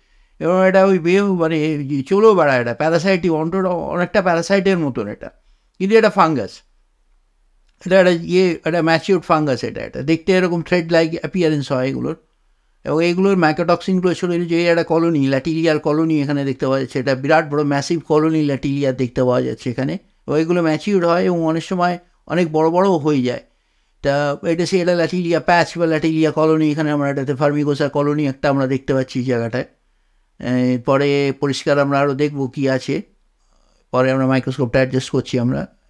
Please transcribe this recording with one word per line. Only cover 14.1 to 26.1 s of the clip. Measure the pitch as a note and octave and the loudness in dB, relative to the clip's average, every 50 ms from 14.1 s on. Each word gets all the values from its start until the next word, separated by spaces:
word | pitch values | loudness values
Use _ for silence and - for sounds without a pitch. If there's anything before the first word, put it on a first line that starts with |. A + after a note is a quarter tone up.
| D#3+ | -2
ছিল | - F#3 F3 | -2 -2 -2
এই | E3+ E3+ F3 | -2 -2 -2
যে | E3 E3+ E3+ F3 | -2 0 0 2
একটা | E3+ E3+ E3+ | 2 2 2
কলোনি, | D#3+ - E3 E3 E3 E3+ E3 C#3+ C3+ C3+ | 0 0 0 0 2 2 2 0 0 0
Latilia | C#3 C3+ C3+ E3 D#3 D#3+ E3 E3 D3+ D3 | 0 -2 -2 -2 -2 0 0 0 0 0
কলোনি | - D#3 D3 D#3 E3 D#3+ D#3 D3 | 0 -2 0 0 0 0 0 0
এখানে | C#3 C#3+ C#3+ C#3+ C#3 | 0 -2 -2 -2 -2
দেখতে | C3+ B2 - C#3 | -4 -4 -4 -2
পাওয়া | C3 C3+ C3+ | -2 -2 -2
যাচ্ছে। | C3 B2 - C#3 | -4 -4 -6 -4
এটা | A#2+ C#3 C3 | -2 -2 -2
বিরাট | C3 C3+ C#3 D#3 D#3+ D#3+ C#3+ | 0 0 2 2 2 2 0
বড় | C#3+ D3+ D3 | -2 -2 0
ম্যাসিভ | C#3+ C#3+ C#3 C#3 - E3+ D#3 | 0 -2 -2 -2 -2 -4 -4
কলোনি | - - D3+ D3+ D#3 E3 D#3+ D#3 D3+ C#3+ | -2 0 2 2 2 2 0 0 0 0
Latilia | C#3 C3 - C#3 C#3 C#3+ C#3 C3 | -2 -2 -4 -4 -2 -2 -2 -2
দেখতে | B2+ B2 B2+ A#2+ - C3+ | -2 -2 -4 -4 -2 0
পাওয়া | B2+ B2 B2 B2+ | 0 2 2 0
যাচ্ছে | B2+ B2+ B2 - - B2+ | 0 -4 -6 -8 -8 -8
এখানে, | A#2 C#3 C3 D3 E3+ F#3+ _ _ _ _ _ | -6 -4 -4 -6 -6 -8 _ _ _ _ _
এবং | - C#3 D#3 | -4 -2 -2
এগুলো | D#3+ E3 F3 F3+ | 0 0 0 0
ম্যাচিওর | E3 D#3+ D#3 D3+ - G#3 G3+ F#3 E3+ | 0 0 -2 -2 -2 0 0 2 2
হয় | E3+ E3+ F3+ F#3+ | 2 2 2 0
এবং | F#3 F3 E3+ D#3+ | 0 0 0 0
অনেক | D#3+ D#3+ E3 | -2 -2 -2
সময় | D#3 - F#3+ F3+ F3 F3+ F3 F3 - _ _ _ _ | -4 -4 -2 -2 0 -2 -2 -4 -10 _ _ _ _
অনেক | - D3+ F3 F3 D#3+ | -4 -2 -2 -2 0
বড় | D#3 D#3 D#3+ D#3+ | 0 0 2 2
বড়ও | E3+ F3+ G3 G3 F#3 D3+ | 2 2 2 2 2 2
হয়ে | C#3 D#3 D3+ C3 | 0 0 0 0
যায়। | B2 B2 A#2+ - - _ _ _ _ _ _ _ _ _ _ _ | 0 -2 -4 -6 -10 _ _ _ _ _ _ _ _ _ _ _
তা | - C#3 C#3 D3 D3 C#3+ C#3 - - | -4 -2 0 0 0 -2 -4 -4 -2
এটা | E3+ E3 E3+ E3+ | -2 -2 -2 -2
সেই | - F#3+ F3+ | 0 0 0
একটা | E3+ F3+ F3 | 2 2 2
Latilia | E3+ D#3+ D#3+ F#3 F3+ F3 E3 E3+ D#3 | 2 0 0 -2 -2 -2 0 0 0
প্যাচ | E3 - F3 E3+ D#3+ - - E3+ | 2 2 2 2 2 0 -2 -2
বা | E3+ | 0
Latilia | E3 D#3 D3+ E3 D#3+ | 0 0 0 0 0